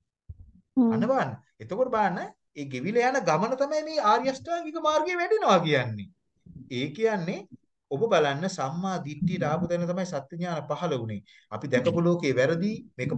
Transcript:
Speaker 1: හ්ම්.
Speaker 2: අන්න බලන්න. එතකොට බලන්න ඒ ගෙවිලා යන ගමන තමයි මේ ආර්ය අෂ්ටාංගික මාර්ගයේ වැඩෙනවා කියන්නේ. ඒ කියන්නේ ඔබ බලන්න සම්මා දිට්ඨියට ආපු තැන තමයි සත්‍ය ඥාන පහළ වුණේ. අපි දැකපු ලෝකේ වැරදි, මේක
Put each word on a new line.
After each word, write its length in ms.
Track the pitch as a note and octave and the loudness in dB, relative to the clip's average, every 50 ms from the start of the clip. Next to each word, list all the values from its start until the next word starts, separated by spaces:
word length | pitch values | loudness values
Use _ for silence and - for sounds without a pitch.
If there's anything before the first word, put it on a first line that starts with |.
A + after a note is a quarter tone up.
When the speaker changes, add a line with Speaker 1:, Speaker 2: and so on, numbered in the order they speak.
| _ _ _ _ _ - - - - - - - _ _ - | _ _ _ _ _ -20 -20 -20 -20 -20 -20 -20 _ _ 2
Speaker 1:
හ්ම්. 160 | C4+ A#3+ A3+ A3 | 4 4 4 4
Speaker 2:
අන්න 140 | A3 G3+ B3 | 2 2 2
බලන්න. 200 | C4+ B3+ E3+ B2+ G#2+ - _ _ _ - | 2 2 2 -2 -4 -10 _ _ _ -16
එතකොට 300 | A2 A2 F3+ A3 B3+ B3 A#3 | -10 -6 0 0 0 2 2
බලන්න 240 | G#3+ G#3 F#3 F3 A#3+ F4 G#4+ - _ _ _ - D3 | 2 2 2 2 -2 -6 -8 -12 _ _ _ -12 -12
ඒ 60 | C#3+ C3+ B2+ | -10 -8 -8
ගෙවිලා 360 | B2 C3+ F#3+ A3 A#3+ A#3+ B3+ | -6 -4 0 2 2 2 4
යන 80 | C4+ C4+ F#3+ E3+ | 2 2 2 2
ගමන 260 | D#3 E3 G3+ A#3+ C4 C4 | 2 2 2 0 0 -2
තමයි 200 | C#4 D4 D#4 D4+ D4+ | -2 0 -2 -4 -4
මේ 180 | D#4 D#4+ D4 A3 G#3 | -2 -2 2 4 4
ආර්ය 200 | A3 B3 B3+ C4+ C4 | 4 4 4 0 -4
අෂ්ටාංගික 440 | - - E4 E4+ F4 E4 D#4 D4+ E4 D#4 | -4 -6 -6 -6 -6 -6 -6 -6 -2 0
මාර්ගයේ 320 | D4+ D#4 D4+ D#4 F4+ F4+ F4 | 2 2 2 0 0 0 0
වැඩෙනවා 360 | F4 F4 A4 G#4+ F#4 B3 G3 F3+ D#3+ | 2 2 2 2 4 6 4 4 4
කියන්නේ. 420 | D#3+ D3 C3 A#2+ A2+ A2 G#2 G2 - _ _ _ _ _ _ _ - - - - - B2+ | 4 2 2 2 0 -6 -8 -10 -14 _ _ _ _ _ _ _ -20 -20 -18 -12 -8 -6
ඒ 100 | A#2+ C3+ D3+ D3+ | -4 -4 -4 -4
කියන්නේ 420 | G#3+ A3+ A3+ G#3+ F#3+ E3 F3 B3 F4+ G#4 - - - _ _ _ _ _ - | -2 0 0 0 0 -2 -2 -4 -6 -8 -14 -20 -20 _ _ _ _ _ -6
ඔබ 100 | C#3 C#3 A3 A3+ | -2 0 2 4
බලන්න 340 | G3 E3 D3+ C#3+ C#3 C#3 F3+ F#3+ - | 4 4 4 4 2 0 -2 -4 -4
සම්මා 400 | - C3 C3+ - F3 F#3+ F#3+ F#3 D#3+ C#3 | -4 -4 -4 -4 -4 -4 -4 -4 -4 -6
දිට්ඨියට 420 | C#3+ D3 D3 - E3+ F3 - E3 D3 | -8 -6 -2 -2 -2 0 0 0 0
ආපු 180 | D#3 F3+ F3+ E3 | 0 0 -2 -2
තැන 180 | F3 F3 F3 E3 | -2 -2 -2 -2
තමයි 160 | F3 F#3+ F3+ - | -2 -4 -4 -4
සත්‍ය 240 | D#3 C#3 - - F3 | -6 -8 -8 -8 -8
ඥාන 260 | E3 F3 F3+ E3 D3+ C3+ - | -8 -6 -4 -4 -6 -4 -6
පහළ 260 | D3 C#3+ F3 E3 C#3+ B2 | -6 -4 -2 -2 -2 -2
වුණේ. 200 | A2+ A2 G#2+ G2 - _ _ - _ - | -4 -6 -8 -8 -10 _ _ -20 _ -12
අපි 140 | G#2+ G#2 - C3+ B2+ | -10 -8 -4 0 0
දැකපු 320 | B2 - E3+ - E3+ E3+ | 2 2 2 2 4 4
ලෝකේ 260 | F3 F3 F3 - C#3 C3 - | 4 2 2 2 0 2 2
වැරදි, 320 | C3 D3 E3 E3 F#3+ G#3 A3 A#3 - - - | 2 2 2 0 0 -2 -4 -4 -10 -14 -10
මේක 140 | - B2+ C#3+ - | -8 -6 -4 -2